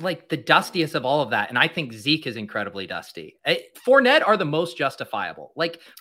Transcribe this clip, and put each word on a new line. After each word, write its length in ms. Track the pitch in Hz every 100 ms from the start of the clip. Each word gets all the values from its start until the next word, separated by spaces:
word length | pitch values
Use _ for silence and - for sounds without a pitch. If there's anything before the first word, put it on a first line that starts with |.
like, 280 | 180 170 -
the 80 | 156
dustiest 580 | - 156 - 180 156
of 120 | 156 123
all 160 | 147
of 80 | 123
that, 180 | 110 104
and 100 | 123
I 80 | 160
think 280 | 185 131
Zeke 320 | 113 131 156 143
is 100 | 110
incredibly 500 | 104 110 101 98 95
dusty. 520 | 87 - - 78 - -
Eh, 100 | 170 - - -
Fournette 420 | 269 247 285 190
are 80 | 214
the 80 |
most 320 | 156 151 175 -
justifiable. 760 | 139 - - 107 90 76 71 139
Like, 240 | 165 - - -